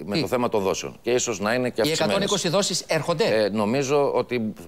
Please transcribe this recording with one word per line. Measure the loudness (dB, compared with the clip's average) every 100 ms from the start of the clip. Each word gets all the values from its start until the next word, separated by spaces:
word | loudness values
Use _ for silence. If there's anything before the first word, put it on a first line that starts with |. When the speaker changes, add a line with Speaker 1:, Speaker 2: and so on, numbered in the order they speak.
Speaker 1:
με | -4
Speaker 2:
Τι; | -2
Speaker 1:
το | 0
θέμα | 0 0
των | 0
δώσεων. | 0 0 -4 -8
Και | 0
ίσως | 0 0 -2
να | 0
είναι | 0 0
και | 0
Speaker 2:
Οι |
Speaker 1:
αυξημένες. | 0 2
Speaker 2:
εκατόν | 0 0
είκοσι | 0 0 0
δόσεις | 0 0 -2 -2
έρχονται; | -2 0 0
Speaker 1:
Ε, | 2 2 2
νομίζω | 2 0 0 2 2 2
ότι | 2 0 -2 -4 -6